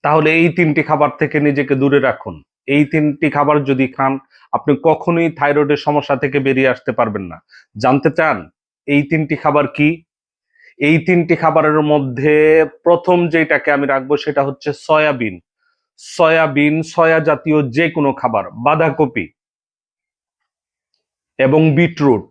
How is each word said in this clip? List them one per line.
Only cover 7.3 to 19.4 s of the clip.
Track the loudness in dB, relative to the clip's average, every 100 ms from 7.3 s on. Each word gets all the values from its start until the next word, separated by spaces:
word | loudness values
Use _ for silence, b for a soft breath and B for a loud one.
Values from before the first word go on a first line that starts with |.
| -14 _ b b -4
জানতে | 0 2 0
চান | 0 -2 -2 -8 _ _ _ -2
এই | -2
তিনটি | 0 -4 -4 -2
খাবার | 0 0 -2
কি? | 0 -2 -2 _ _ _ _ _ b b b
এই | 0 0
তিনটি | 2 0 2 0
খাবারের | 2 2 2 0
মধ্যে | 0 0 -2 -4 0 2 4 4 0 _
প্রথম | 0 0 2 0 2
যেটাকে | 0 0 0 0
আমি | -2 0
রাখবো | -2 -2 -4
সেটা | -2 -2
হচ্ছে | -2 -4 -8
সয়াবিন। | -10 0 0 2 -2 -6 -8 _ _ _ _ _ _
সয়াবিন, | -20 0 2 2 0 0 0 0
সয়া | -4 0 2 2
জাতীয় | 0 -2 0 0 0
যে | -2 -2
কোনো | 0 -4
খাবার, | -2 -4 -4 -6
বাঁধাকপি | -6 -2 0 0 0 -2 -2 -10 _